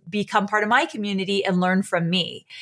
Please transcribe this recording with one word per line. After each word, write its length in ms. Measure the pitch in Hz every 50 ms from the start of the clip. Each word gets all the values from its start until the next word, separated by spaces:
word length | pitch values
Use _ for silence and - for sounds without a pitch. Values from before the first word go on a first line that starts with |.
| - -
become 380 | 180 208 196 - - 214 196 202
part 160 | 208 214 208
of 60 | 214
my 160 | 233 262 320
community 580 | 330 - 226 208 208 202 190 190 175 202 196 -
and 140 | 196 185 180
learn 240 | 180 180 185 190 202
from 260 | - - 175 170 165
me. 360 | 180 185 170 - - - - _ - -